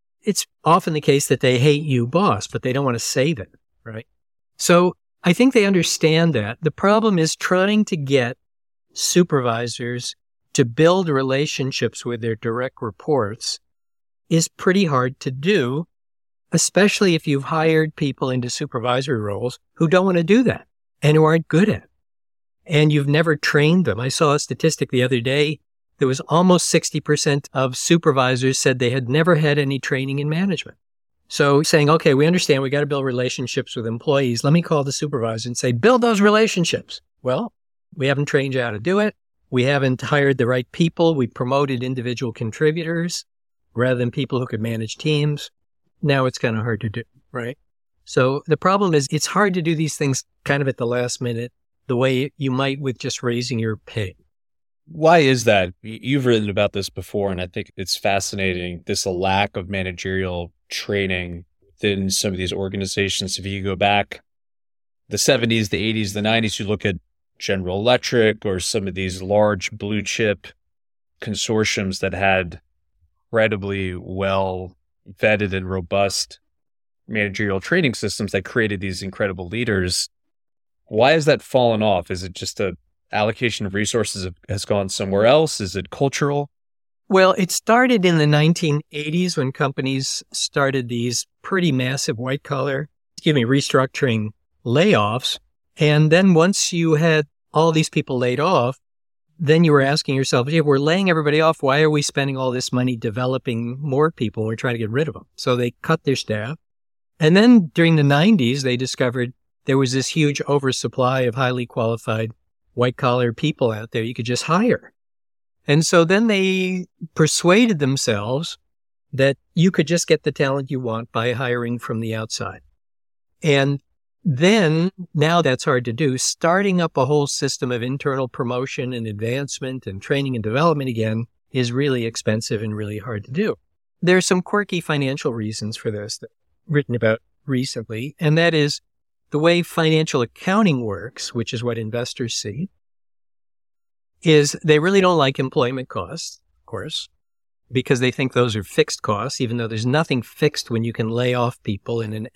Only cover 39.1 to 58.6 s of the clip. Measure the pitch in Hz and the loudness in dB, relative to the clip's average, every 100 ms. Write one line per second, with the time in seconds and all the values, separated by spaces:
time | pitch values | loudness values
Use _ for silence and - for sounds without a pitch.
39.1 | - _ _ _ 127 127 139 135 127 117 | -4 _ _ _ 0 2 2 0 -2 0
40.1 | 147 139 131 117 127 120 - 170 - 165 | 2 2 2 0 0 -4 -2 -2 2 2
41.1 | 151 117 - 127 139 143 127 127 127 117 | 2 -2 -4 -2 0 0 -2 -4 -6 -6
42.1 | 120 123 - 113 - 156 160 160 170 175 | -6 -8 -6 -8 0 0 0 -4 -4 -4
43.1 | - - _ _ _ _ - 127 123 120 | -6 -12 _ _ _ _ -2 0 0 -2
44.1 | 147 131 127 127 113 117 113 110 - 151 | -4 -4 -4 -4 -6 -4 -6 -8 -6 -2
45.1 | 147 147 147 - _ _ _ _ _ 147 | 0 0 -4 -10 _ _ _ _ _ 0
46.1 | 139 127 - 123 110 117 107 110 120 - | 2 0 -2 -2 -2 -2 -4 -4 -8 -12
47.1 | _ _ 127 120 143 _ _ _ _ - | _ _ -8 -8 -10 _ _ _ _ -4
48.1 | - 131 139 - 151 185 196 196 151 135 | 0 2 0 -2 0 2 2 2 2 0
49.1 | 151 - 190 202 180 160 156 156 - 143 | -4 -2 0 0 0 -2 -2 -2 -2 -2
50.1 | 127 - _ - 143 139 - 120 123 123 | -2 -6 _ -4 -2 -2 -2 -2 -2 -2
51.1 | - 123 117 123 _ _ _ - 123 131 | -4 -6 -6 -8 _ _ _ -4 0 2
52.1 | 127 143 - 135 127 135 139 139 117 135 | 0 -2 -4 -4 -2 -2 -4 -6 -6 -8
53.1 | - 123 120 123 117 113 107 - 117 95 | -6 -4 -4 -4 -4 -4 -6 -8 -6 -6
54.1 | - _ _ _ _ _ _ _ 160 156 | -10 _ _ _ _ _ _ _ 0 6
55.1 | 170 135 131 113 104 90 - 110 110 117 | 6 6 4 4 4 2 -6 -16 -12 -4
56.1 | 139 123 113 104 98 101 98 95 - - | 0 2 2 2 0 -2 -2 -8 -10 -8
57.1 | 104 98 90 90 110 95 - 95 - 104 | -6 -4 -4 -8 -8 -12 -12 -8 -4 0
58.1 | 98 - 101 95 90 | -2 -2 -4 -2 -2